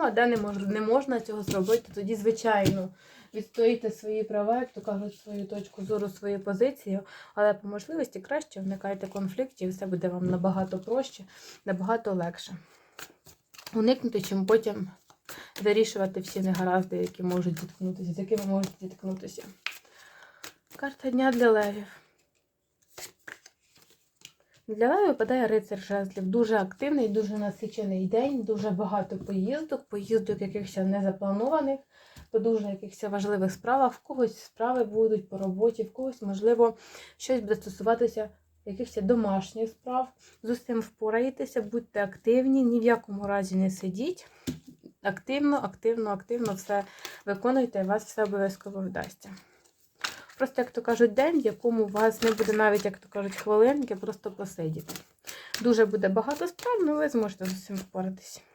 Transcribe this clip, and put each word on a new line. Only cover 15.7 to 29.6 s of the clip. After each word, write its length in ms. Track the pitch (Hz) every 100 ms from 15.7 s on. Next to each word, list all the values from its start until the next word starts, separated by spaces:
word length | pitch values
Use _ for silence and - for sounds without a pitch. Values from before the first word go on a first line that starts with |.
| 208 220 208 190 190
всі 200 | 190 -
негаразди, 560 | 190 180 185 185 185 180
які 260 | 180 -
можуть 380 | 180 180 175 165
зіткнутися, 520 | - - 185 185 180
з 60 | 170
якими 280 | 190 208 196
можуть 280 | 196 190 -
зіткнутися. 600 | 185 - 190 190 180 - - 196 - - - - - - - _ - - _ -
Карта 340 | 277 269 262
дня 220 | 254 262
для 180 | 240 240
левів. 340 | 220 208 202 202 - _ _ _ _ _ _ _ _ _ - - - - - - _ _ _ _ _ _ _ - _ _ _ -
Для 200 | 214 233
левів 200 | 359 403
випадає 380 | 277 220 254 226
рицар 320 | 220 214 202
жезлів. 480 | - 202 196 196 185
Дуже 300 | 226 226 220
активний, 520 | 190 - 277 294 220
дуже 300 | 202 208 214
насичений 680 | 208 196 214 - 202 185 190
день, 360 | 220 269 269
дуже 280 | 208 208 214
багато 460 | 180 202 202 185 190
поїздок, 680 | - 196 196 285